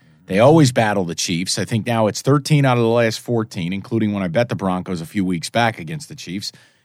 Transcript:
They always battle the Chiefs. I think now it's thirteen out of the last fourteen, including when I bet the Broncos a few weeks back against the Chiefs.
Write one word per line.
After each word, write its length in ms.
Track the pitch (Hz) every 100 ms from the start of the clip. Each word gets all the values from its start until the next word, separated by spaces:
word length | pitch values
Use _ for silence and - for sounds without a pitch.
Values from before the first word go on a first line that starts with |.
| _ _ -
They 120 | 95
always 340 | 127 165 131
battle 320 | 123 110 101
the 100 | 87 80
Chiefs. 420 | - 85 92 -
I 60 |
think 220 | 92 113 98
now 200 | 113 107
it's 160 | -
thirteen 420 | - 143 139 151
out 140 | 135 120
of 40 |
the 60 | 113
last 320 | 117 117 -
fourteen, 520 | - 117 110 101 85
including 400 | 95 - 113 110
when 100 | 101
I 60 | 92
bet 200 | 98 123
the 80 | -
Broncos 440 | 95 92 90 90
a 60 | 82
few 180 | 104
weeks 260 | 92 87 -
back 280 | 113 117 110
against 300 | 80 78 -
the 60 | -
Chiefs. 360 | - 95 - - _ _